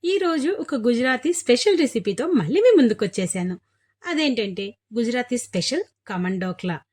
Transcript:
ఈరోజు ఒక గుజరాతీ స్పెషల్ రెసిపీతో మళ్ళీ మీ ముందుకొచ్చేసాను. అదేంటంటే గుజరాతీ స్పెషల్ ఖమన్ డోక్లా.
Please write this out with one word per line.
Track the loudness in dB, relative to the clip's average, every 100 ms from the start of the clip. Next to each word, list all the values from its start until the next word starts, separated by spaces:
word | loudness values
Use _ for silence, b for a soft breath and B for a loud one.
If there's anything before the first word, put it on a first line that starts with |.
ఈరోజు | 0 0 0 0 -2 -4
ఒక | -4 -2
గుజరాతీ | 0 0 0 -2 -2
స్పెషల్ | -4 2 2 4 2
రెసిపీతో | 2 0 -4 -4 0
మళ్ళీ | 0 0 4
మీ | 6
ముందుకొచ్చేసాను. | 6 6 2 -2 -2 -4 -4 -4 -6 _ _ _ _
అదేంటంటే | -6 0 0 0 -4 -6 -10 -12 _
గుజరాతీ | -4 -2 -2 -2 -6
స్పెషల్ | -4 -4 -2 -4 -6 _ -10
ఖమన్ | -4 -2 -2
డోక్లా. | -4 -6 -6 -6 _